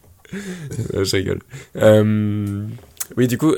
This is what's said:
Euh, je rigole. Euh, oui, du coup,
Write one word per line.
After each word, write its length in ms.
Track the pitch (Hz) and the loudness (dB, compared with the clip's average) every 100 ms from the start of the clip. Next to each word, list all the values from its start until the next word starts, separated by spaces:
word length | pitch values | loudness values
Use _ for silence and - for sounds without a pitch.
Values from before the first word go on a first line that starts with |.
| - - - 196 196 180 143 117 110 | -16 -20 -16 -12 -12 -12 -10 -8 -6
Euh, 100 | - | -2
je 120 | 95 98 | 0 0
rigole. 240 | 95 92 - 135 - - | -2 -4 -8 -18 -14 2
Euh, 880 | 110 107 107 107 104 104 101 101 107 113 - - - - | 6 6 6 2 0 -2 -4 -6 -8 -12 -16 -14 -8 0
oui, 80 | 123 | 0
du 100 | 117 | 2
coup, 160 | 156 | 0